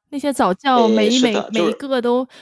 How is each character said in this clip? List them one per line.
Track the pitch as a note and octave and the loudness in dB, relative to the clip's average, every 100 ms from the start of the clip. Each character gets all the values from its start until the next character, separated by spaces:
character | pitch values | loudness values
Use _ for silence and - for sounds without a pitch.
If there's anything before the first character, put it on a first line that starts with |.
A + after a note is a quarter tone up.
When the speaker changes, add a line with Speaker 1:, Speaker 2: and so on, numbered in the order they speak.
| - | -12
Speaker 1:
那 | C#4+ | -6
些 | C#4+ | -6
早 | C4+ G#3 | -2 -2
教 | F#3+ C#4 B3 | 0 0 2
Speaker 2:
呃， | A3+ | 2
Speaker 1:
每 | A3 G#3+ | 2 2
一， | B3+ | 2
Speaker 2:
是 | B3 | 0
的， | G#3 - | 0 -4
Speaker 1:
每， | G#3+ | -2
Speaker 2:
就 | |
是 | F3 | -2
Speaker 1:
每 | |
一 | - | -2
个 | C#4 C4 | -4 -2
都 | A#3+ B3 C4 - | 0 -2 -4 -12